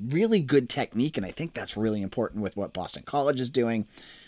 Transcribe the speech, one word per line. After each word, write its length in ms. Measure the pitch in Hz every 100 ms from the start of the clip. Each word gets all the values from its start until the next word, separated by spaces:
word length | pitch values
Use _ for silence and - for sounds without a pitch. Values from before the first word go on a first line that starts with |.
| 110
really 320 | 151 220 220
good 300 | 139 139 120
technique, 480 | - 123 104 147 139
and 100 | 92
I 60 |
think 220 | - 170
that's 220 | - 95 -
really 240 | 110 107
important 420 | 98 113 110 101
with 140 | 98 -
what 160 | 98
Boston 300 | - 85 -
College 360 | - 143 139 135
is 100 | 123
doing. 380 | 127 117 113 104 - - -